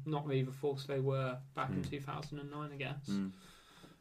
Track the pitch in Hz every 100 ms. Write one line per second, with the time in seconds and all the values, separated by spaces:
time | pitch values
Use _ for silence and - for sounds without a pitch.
0 | 156 147 147 131 127 - 147 135 - 139
1 | 135 135 131 127 - - 139 - - 139
2 | 139 139 139 143 143 147 151 139 131 139
3 | - 98 95 95 - - - - - -